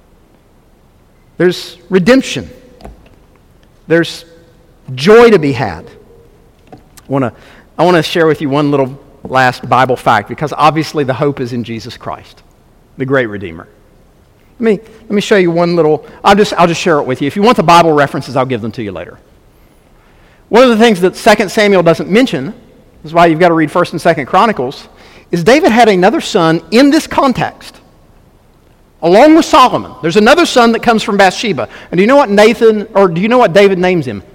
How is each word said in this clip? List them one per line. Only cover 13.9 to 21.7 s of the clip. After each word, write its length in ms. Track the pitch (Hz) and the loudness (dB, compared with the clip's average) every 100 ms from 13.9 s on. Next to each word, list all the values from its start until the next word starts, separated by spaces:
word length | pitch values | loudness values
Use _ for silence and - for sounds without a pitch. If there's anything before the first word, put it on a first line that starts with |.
| _ _ _ _ _ _ - | _ _ _ _ _ _ -6
Let 20 | |
me, 180 | 226 190 - - | -4 -4 -6 -20
let 100 | - | -6
me 100 | 208 | -6
show 140 | - | 0
you 160 | 208 180 | 0 0
one 240 | 170 175 | 0 0
little, 320 | 175 156 147 - - | 0 0 -2 -6 -4
I'll 120 | - | 0
just, 180 | 208 208 | 2 2
I'll 140 | - 175 | 0 0
just 120 | 160 | 0
share 200 | 180 147 | -2 -2
it 60 | |
with 160 | 120 127 | -2 -4
you. 60 | 143 | -4
If 80 | |
you 60 | 202 | 0
want 160 | 214 240 | 0 2
the 60 | |
Bible 280 | 165 170 165 | 4 4 4
references, 460 | 147 135 156 139 131 | 2 0 -4 -6 -6
I'll 80 | |
give 160 | 131 117 | -4 -6
them 100 | 110 | -8
to 80 | - | -10
you 120 | 104 | -12
later. 260 | 85 90 - _ _ _ _ _ _ _ _ _ _ _ _ - | -12 -16 -20 _ _ _ _ _ _ _ _ _ _ _ _ -2
One 160 | 208 | 2
of 60 | 254 | 2
the 80 | 214 | 4
things 240 | 233 175 | 2 2
that 160 | 180 - | -2 0
Second 320 | 233 214 196 | 0 0 -2
Samuel 340 | 220 208 | -2 2